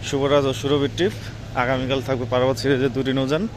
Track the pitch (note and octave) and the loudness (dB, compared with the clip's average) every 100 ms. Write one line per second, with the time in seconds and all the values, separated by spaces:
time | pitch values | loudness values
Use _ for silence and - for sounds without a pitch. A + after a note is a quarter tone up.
0 | - C#3 C#3 C#3+ C3+ B2 C#3+ D3 C#3 A2+ | -4 0 4 4 4 -2 0 2 0 0
1 | F3+ - - - - - B2 C3 B2+ C3+ | -2 -2 -10 -12 -8 -2 0 0 0 -2
2 | B2 C3 A#2+ B2+ C3 C3 C3+ C3+ C3+ B2 | 0 -2 0 2 2 2 2 2 2 0
3 | C3 C3+ C3 D#3 A3 | 0 0 0 0 -2